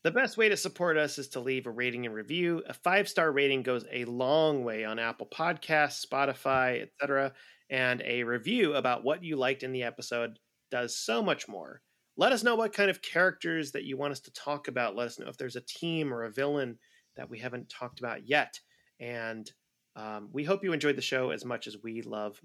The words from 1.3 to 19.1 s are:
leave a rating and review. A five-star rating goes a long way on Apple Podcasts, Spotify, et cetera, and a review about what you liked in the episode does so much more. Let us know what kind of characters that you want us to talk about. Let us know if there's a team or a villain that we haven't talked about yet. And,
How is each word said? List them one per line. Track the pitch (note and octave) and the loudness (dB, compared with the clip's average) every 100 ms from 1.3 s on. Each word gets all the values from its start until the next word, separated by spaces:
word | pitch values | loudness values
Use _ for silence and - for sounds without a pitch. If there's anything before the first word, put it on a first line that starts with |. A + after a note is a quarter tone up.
| C3 | -4
leave | B2 C3 B2 | -2 -2 -4
a | |
rating | A2+ B2 A#2+ A#2+ | -2 -2 -2 -4
and | G#2+ | -6
review. | A2 E3+ F3 E3 - | -4 0 2 0 -4
A | |
five-star | - F3+ F#3+ G3 - D#3+ | -2 2 4 4 4 4
rating | C#3 C#3 C3+ | 6 4 4
goes | B2+ B2 - | 2 0 -2
a | B2+ A#2+ | -6 -4
long | B2 B2+ D#3 D#3 C#3+ | -2 4 6 6 4
way | A#2+ A2 A2 | 0 -2 -4
on | A2+ | -2
Apple | A#2 - - | -4 -4 -10
Podcasts, | - E3 E3 - D#3 D3 - - | -2 -2 -2 2 4 4 0 -2
Spotify, | C3+ C#3 B2+ C3+ C3+ B2+ A#2+ | 0 0 0 2 4 4 2
et | G#2+ _ | -4 _
cetera, | C#3+ C3+ C3+ - - - _ | 0 2 0 -4 -20 -20 _
and | C3 B2+ B2 - | 0 2 2 0
a | A#2+ | 0
review | A#2 A#2+ C3 A#3+ E3 | 0 0 0 4 4
about | C#3+ B2+ B2 | 4 2 2
what | B2 E3 F3 | 2 0 -2
you | D3 | 0
liked | B2+ C3 | 2 0
in | C3 | -4
the | C3 | -2
episode | A#2+ A#2 - A#2+ A#2 A2 _ _ _ | -4 -6 -4 -2 -2 -6 _ _ _
does | B2+ A#2+ - | -4 -2 -4
so | - A#3 | -2 0
much | G3+ D3 - | 2 0 -4
more. | G2 C#2+ - _ _ _ - | -12 -12 -18 _ _ _ 2
Let | G#3 | 4
us | B3 | 4
know | A#3 A3+ | 2 2
what | A3 | 0
kind | G#3+ G3+ | 2 2
of | F#3 | 2
characters | - E3+ F#3 F3+ E3+ E3 C#3 | -2 4 4 2 -2 -2 -2
that | D3 | -6
you | C3+ C3+ | -6 -4
want | C#3+ | -4
us | C3 | -4
to | - | -12
talk | - - C#3+ - | -10 -6 -4 -4
about. | B2 A#2 G2+ | -2 -2 -2
Let | A#2+ | -6
us | - | -6
know | C3 | -12
if | - | -10
there's | B2+ B2 | -8 -8
a | |
team | - - E3+ D#3+ D3 | -10 -8 -4 -2 -2
or | A#2+ | -4
a | A2+ | -6
villain | A2+ C#3+ D3 B2 A2+ _ _ _ - | -2 0 0 -2 -6 _ _ _ -14
that | C3 | -12
we | A#2 | -10
haven't | B2 A#2+ - | -8 -8 -12
talked | - B2 - | -12 -12 -8
about | B2 A2 A2 | -8 -8 2
yet. | C#3+ B2 - _ _ _ _ | 2 2 -6 _ _ _ _
And, | A#2+ | -10